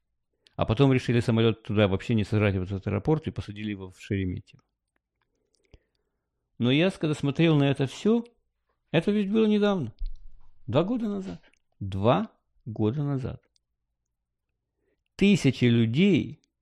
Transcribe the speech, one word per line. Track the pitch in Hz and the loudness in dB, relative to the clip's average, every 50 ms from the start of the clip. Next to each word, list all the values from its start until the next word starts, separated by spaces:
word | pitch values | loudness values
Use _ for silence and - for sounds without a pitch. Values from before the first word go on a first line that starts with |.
| _ _ _ _ _ _ _ _ _ _ _ | _ _ _ _ _ _ _ _ _ _ _
А | - - | -6 -2
потом | - 113 113 139 135 131 | -2 2 4 4 4 4
решили | 127 - - 117 120 | 2 0 0 0 0
самолет | 110 - 113 113 113 113 107 - - | 2 2 2 2 2 2 0 -2 -6
туда | - 104 104 107 95 | -4 0 2 2 2
вообще | 95 95 - - 120 | 2 0 -2 0 0
не | 107 101 | 0 0
сажать, | - - 107 104 104 95 95 | 0 0 0 2 2 0 -2
вот | 92 92 | -4 -6
в | 101 | -6
этот | 95 - 104 | -8 -6 -4
аэропорт, | 98 101 - - 160 151 - - | -4 -4 -2 -2 -2 -2 -4 -6
и | |
посадили | - - 98 - 101 101 107 104 | -8 -8 -10 -10 -12 -10 -8 -8
его | 104 95 95 92 | -8 -8 -10 -14
в | 95 - | -18 -18
Шереметьево. | - - 104 98 95 92 92 98 - _ _ _ _ _ _ _ _ _ _ _ _ _ _ _ _ _ _ _ _ _ _ _ _ _ - - _ _ _ _ _ _ _ _ _ _ _ _ _ _ _ - | -8 -6 -4 -2 -2 -4 -4 -6 -10 _ _ _ _ _ _ _ _ _ _ _ _ _ _ _ _ _ _ _ _ _ _ _ _ _ -20 -20 _ _ _ _ _ _ _ _ _ _ _ _ _ _ _ -2
Но | 120 120 | 0 0
я, | 135 147 170 190 | 2 2 2 0
с-, | 185 - | -2 -2
когда | - 151 151 | -4 -4 -4
смотрел | - - 143 135 - 165 170 156 | -2 -4 -4 0 2 4 4 4
на | 147 143 139 | 4 4 2
это | 135 - 139 131 | 2 0 -2 -4
все, | - - - 208 226 233 233 - _ _ _ _ _ _ _ _ _ _ _ _ | -4 -2 0 0 2 0 0 -4 _ _ _ _ _ _ _ _ _ _ _ _
это | - 160 - 208 | -2 -2 0 0
ведь | 202 214 202 190 | 0 -2 -2 0
было | 208 220 220 214 | 0 0 2 2
недавно. | 214 208 202 208 202 185 135 110 - - - - - - - - - - - - - - - - | 2 2 2 0 0 -2 -4 -8 -8 -8 -8 -8 -8 -10 -14 -16 -18 -18 -20 -20 -20 -16 -10 -2
Два | 107 143 165 | 0 0 0
года | 190 254 233 233 208 | 0 -2 -4 -4 -4
назад. | 202 196 190 190 175 165 - _ _ _ _ _ _ _ | -6 -6 -8 -10 -12 -14 -16 _ _ _ _ _ _ _
Два | 104 95 92 95 98 113 139 180 220 - _ _ _ _ _ _ _ | -10 -8 -4 0 2 2 2 2 0 -4 _ _ _ _ _ _ _
года | 123 107 110 107 104 127 151 143 | -12 -6 -2 -2 -2 0 -2 -4
назад. | 143 139 131 131 - - - _ _ _ _ _ _ _ _ _ _ _ _ _ _ _ _ _ _ _ _ _ _ _ _ _ _ _ _ _ _ _ _ _ _ _ | -4 -4 -4 -6 -8 -10 -12 _ _ _ _ _ _ _ _ _ _ _ _ _ _ _ _ _ _ _ _ _ _ _ _ _ _ _ _ _ _ _ _ _ _ _
Тысячи | - 190 202 202 - - 135 120 - 127 | 2 4 4 4 4 4 2 2 2 2
людей | 120 117 117 117 110 113 143 190 208 180 120 - - - - _ _ _ _ | 2 4 4 2 2 2 2 4 4 4 2 0 -2 -8 -16 _ _ _ _